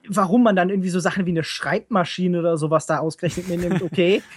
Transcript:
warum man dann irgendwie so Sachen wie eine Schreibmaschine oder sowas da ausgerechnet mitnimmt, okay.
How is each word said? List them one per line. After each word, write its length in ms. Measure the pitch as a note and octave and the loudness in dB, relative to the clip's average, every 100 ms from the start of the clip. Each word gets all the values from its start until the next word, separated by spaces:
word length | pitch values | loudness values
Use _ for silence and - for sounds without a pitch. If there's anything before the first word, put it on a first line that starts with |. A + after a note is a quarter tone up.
| - | -6
warum 360 | G3 F#3 A#3 | -2 2 4
man 120 | A#3 F#3+ | 4 4
dann 140 | F3+ | 2
irgendwie 200 | G3 F#3 | 0 -2
so 100 | F3+ | 0
Sachen 260 | F3 G3 F3+ | -2 -2 -2
wie 60 | |
eine 120 | E3 | -2
Schreibmaschine 960 | D3+ - C#3 F#3 - G#3 E3+ - F#3 F3 | -2 -6 -4 -4 0 0 0 0 0 0
oder 180 | E3+ E3 | 0 0
sowas 280 | D3+ D#3 - | 2 0 0
da 140 | D3+ | -2
ausgerechnet 480 | D#3+ - F3 - F3+ | -4 -4 -6 -6 -6
mitnimmt, 340 | F3 F3 F#3 | -4 -2 -2
okay. 400 | F3+ E3 F3 G3+ - | -2 0 2 2 -2